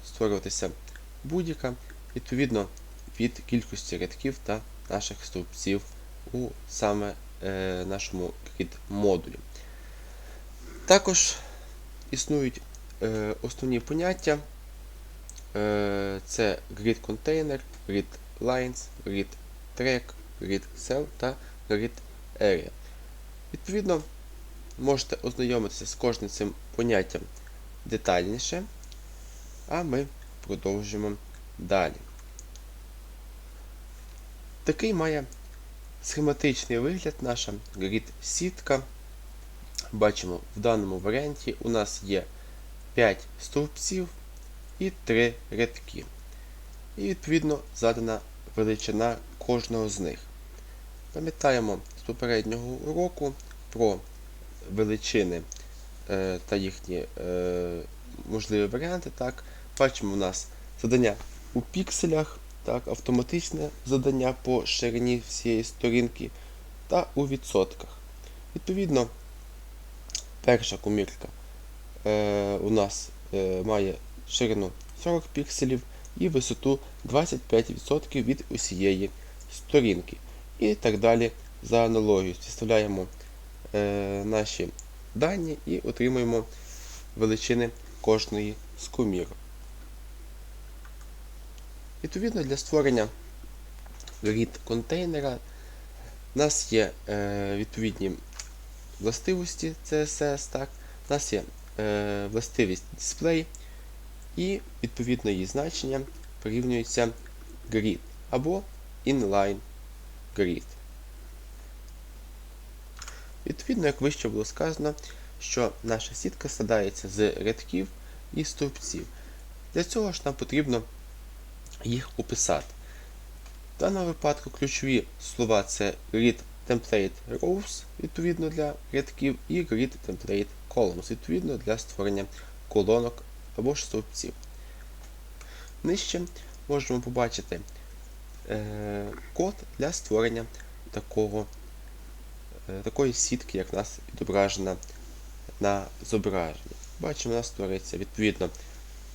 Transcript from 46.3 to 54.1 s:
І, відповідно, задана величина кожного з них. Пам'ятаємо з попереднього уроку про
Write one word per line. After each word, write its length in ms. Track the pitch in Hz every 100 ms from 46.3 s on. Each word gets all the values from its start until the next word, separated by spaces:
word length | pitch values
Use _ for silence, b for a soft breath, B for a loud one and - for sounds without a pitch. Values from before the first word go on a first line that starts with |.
| B B B B - - -
І, 60 |
відповідно, 560 | 196 185 - 160 151 147 - -
задана 440 | 117 117 113 107 - - - -
величина 600 | 110 107 - 104 117 117 - -
кожного 500 | - 123 113 117 107
з 120 | 101
них. 180 | 87 - - - - B B B B - -
Пам'ятаємо 640 | 156 160 156 147 127 110 92 - -
з 20 |
попереднього 640 | - 120 123 113 107 117 120
уроку 680 | 127 143 160 180 - 143 135 - - -
про 280 | 113 110 92 -